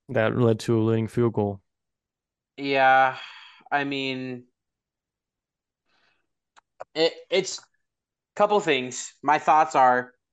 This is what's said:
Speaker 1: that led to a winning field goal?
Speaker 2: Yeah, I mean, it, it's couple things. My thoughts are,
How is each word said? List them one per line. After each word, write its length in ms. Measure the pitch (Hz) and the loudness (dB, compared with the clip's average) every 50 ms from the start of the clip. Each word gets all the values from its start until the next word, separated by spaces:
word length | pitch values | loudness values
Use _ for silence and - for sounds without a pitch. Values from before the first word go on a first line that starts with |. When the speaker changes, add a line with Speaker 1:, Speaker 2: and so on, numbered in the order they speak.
| _ - | _ -6
Speaker 1:
that 280 | 123 117 110 110 117 | -2 0 0 0 0
led 220 | 117 123 113 110 107 | 2 2 2 2 0
to 160 | - - 117 110 | 0 -2 0 0
a 40 | 110 | 0
winning 240 | 113 113 113 113 | 0 0 -2 -2
field 260 | 107 - 120 120 117 104 | -4 -2 -2 -2 -2 0
goal? 280 | 110 104 101 101 101 _ _ _ _ _ _ _ _ _ _ _ _ _ _ _ _ _ _ _ | -2 -4 -4 -4 -8 _ _ _ _ _ _ _ _ _ _ _ _ _ _ _ _ _ _ _
Speaker 2:
Yeah, 600 | - 139 139 139 135 131 131 131 131 131 131 131 - - - - - - - - - - - | -10 -6 -2 0 2 4 6 6 6 4 2 0 -4 -14 -20 -20 -20 -20 -20 -20 -20 -10 -6
I 120 | 147 143 139 | -4 -4 -4
mean, 580 | 139 139 135 135 135 131 127 127 127 127 123 123 _ _ _ _ _ _ _ _ _ _ _ _ _ _ _ _ _ _ _ _ _ _ _ _ _ _ _ _ _ _ _ _ _ _ _ _ _ _ _ _ _ _ _ _ _ _ - - _ - | -4 -6 -6 -6 -6 -8 -8 -8 -10 -12 -14 -16 _ _ _ _ _ _ _ _ _ _ _ _ _ _ _ _ _ _ _ _ _ _ _ _ _ _ _ _ _ _ _ _ _ _ _ _ _ _ _ _ _ _ _ _ _ _ -20 -20 _ -4
it, 200 | 156 160 165 - - - - | 0 0 0 -2 -4 -10 -4
it's 300 | 170 190 185 - - - - _ _ _ _ _ _ _ _ _ _ _ _ _ - | -2 -2 -2 -4 -8 -14 -16 _ _ _ _ _ _ _ _ _ _ _ _ _ -2
couple 240 | - 208 208 208 202 | 0 0 2 2 0
things. 540 | 165 165 139 127 127 127 123 - - - - _ - | 0 0 -2 -2 -2 -6 -10 -12 -14 -16 -16 _ -2
My 160 | 143 151 151 | -2 0 0
thoughts 360 | - 175 156 156 160 - - | 2 2 4 4 2 2 2
are, 380 | 143 131 127 123 123 123 - _ _ _ _ | 4 4 4 4 2 -2 -6 _ _ _ _